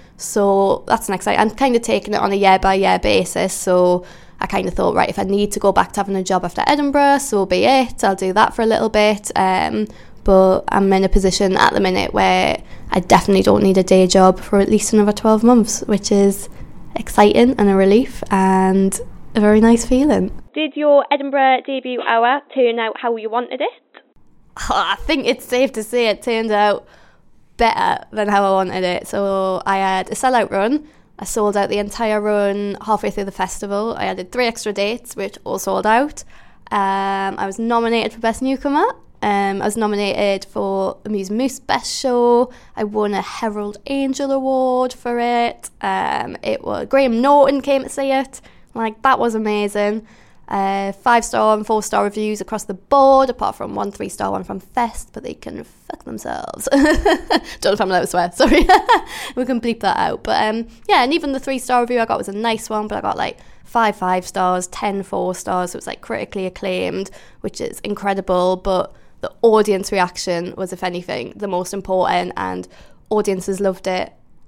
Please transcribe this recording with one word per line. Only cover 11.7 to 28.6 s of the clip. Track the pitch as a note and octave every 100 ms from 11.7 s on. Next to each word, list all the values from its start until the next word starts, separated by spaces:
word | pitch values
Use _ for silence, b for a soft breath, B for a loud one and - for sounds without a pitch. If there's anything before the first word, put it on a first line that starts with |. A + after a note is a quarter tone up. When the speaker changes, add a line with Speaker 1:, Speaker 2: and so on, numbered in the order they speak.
Speaker 1:
the | -
minute | F#3+ F#3 -
where | G#3 F#3+ F#3 - - B B B
I | F#3
definitely | - F#3 - F#3+
don't | G3+ G#3
need | G3 F#3+
a |
day | F#3 F#3+ F#3
job | F#3+ F#3 F#3
for | - G3+
at | G3
least | G#3+ -
another | G#3+ G#3
twelve | G#3 A3 G#3+
months, | A3+ A#3+ - - -
which | G3+ -
is | G3+ G3+ G3 - B B B B
exciting | - - - G#3 - A#3+ C4+
and | G3+
a |
relief | F#3+ G3 A3 C4+ - -
and | F#3+ F#3+ F#3+ F#3+ F#3+ F#3+ - - - -
a | A3+
very | G#3 G#3+
nice | A3+ A#3
feeling. | - B3+ D4 G3 F#3 - -
Speaker 2:
Did | D4 D#4 D4
your | D4 C#4+ -
Edinburgh | C#4+ C#4 C#4 C4 C4 -
debut | C4+ B3+ B3
hour | - A3+ A#3+ C#4 -
turn | C4 A#3+ A#3
out | A3 -
how | A#3+ A3+
you | G#3+
wanted | A#3 B3 B3
it? | F#4 - _ - _ _ _ _ _ -
Speaker 1:
<laughs> |
I | - - F3+ G3
think | - D#4 A#3+
it's | A3+
safe | - B3 C4+
to | A3+
say | G#3 A#3+ A3+
it | G3
turned | B3 A3+ A3+
out | G#3 G#3 G3+ - b b b b - _ -
better | A3+ - F#3 - -
than | G#3+ G#3
how | G3+
I | G3
wanted | F#3+